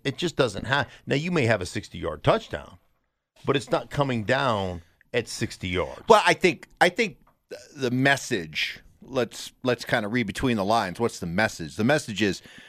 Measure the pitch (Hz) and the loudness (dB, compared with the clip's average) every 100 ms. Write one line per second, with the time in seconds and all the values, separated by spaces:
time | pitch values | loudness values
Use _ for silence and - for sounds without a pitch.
0 | 139 - 175 - 123 95 107 139 - - | -8 -4 -4 0 0 0 -2 0 -2 -6
1 | - 139 175 170 127 104 90 107 - 87 | -2 -2 0 2 4 2 0 -8 -8 -8
2 | 82 76 143 214 - 76 - - _ _ | -6 0 2 2 0 -12 -12 -20 _ _
3 | _ _ _ _ 127 135 - 156 117 147 | _ _ _ _ -2 -2 0 -2 -2 -2
4 | 139 117 101 135 135 104 92 85 - _ | 0 -2 0 0 2 0 -2 -6 -12 _
5 | _ 123 113 - 110 - 92 90 69 - | _ -4 -4 -6 -8 -6 -4 -2 -4 -2
6 | - - 175 165 180 - - - 175 175 | 6 8 8 4 2 0 -6 2 2 2
7 | 208 - _ _ - - - 143 123 127 | -4 -4 _ _ -20 -20 -16 -4 -2 2
8 | 139 135 - 104 80 78 - - - - | 2 2 0 -4 -4 -6 -6 -8 -20 -20
9 | - 131 113 - - _ 127 120 - 127 | -6 -2 -2 -4 -16 _ -2 -2 0 -2
10 | 104 123 101 - 131 110 95 113 95 85 | 0 -2 -2 -2 -2 0 2 2 0 -2
11 | 113 - 87 90 110 - 78 92 117 151 | -4 -4 -4 0 0 -2 -10 0 2 2
12 | - 98 101 82 - - | 0 0 0 0 -10 -20